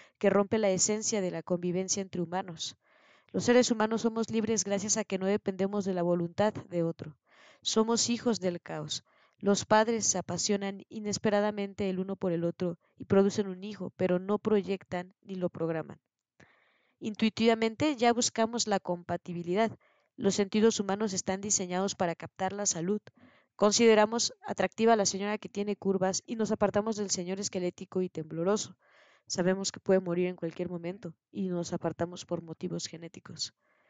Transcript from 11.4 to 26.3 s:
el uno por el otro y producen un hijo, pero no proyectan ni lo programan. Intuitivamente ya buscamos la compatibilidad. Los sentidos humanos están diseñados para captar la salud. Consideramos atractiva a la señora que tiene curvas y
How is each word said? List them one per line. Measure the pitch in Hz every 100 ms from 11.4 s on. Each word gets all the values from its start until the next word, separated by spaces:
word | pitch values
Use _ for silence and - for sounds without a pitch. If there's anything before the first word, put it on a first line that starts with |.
| 208 208 196 196 196
el | 185
uno | 190 196
por | 185
el | 170
otro | 170 - 180 170 _ -
y | -
producen | 196 196 196 196
un | 185
hijo, | 202 202 170 -
pero | 185 180
no | 190 208
proyectan | 220 214 180 190 - 180 180 _
ni | - 190
lo | 175
programan. | - 165 160 147 - _ _ _ _ - _ _ _ _ _
Intuitivamente | 226 208 220 - 226 226 226 220 302 262
ya | 240
buscamos | 233 240 - 226 233 220
la | 196
compatibilidad. | - 175 175 175 - 170 170 185 226 233 _ _ _ -
Los | 196 190
sentidos | 196 214 226 -
humanos | 196 196 214
están | 185 - 190
diseñados | 208 - 180 180 196 -
para | 180 165
captar | 165 - 190
la | 202 202
salud. | 170 175 208 - - - _ _ -
Consideramos | 202 202 233 214 214 233 - -
atractiva | - 196 190 - 226
a | 226
la | 190
señora | 190 202 214
que | -
tiene | 202 208 202
curvas | 196 185 185 185
y | -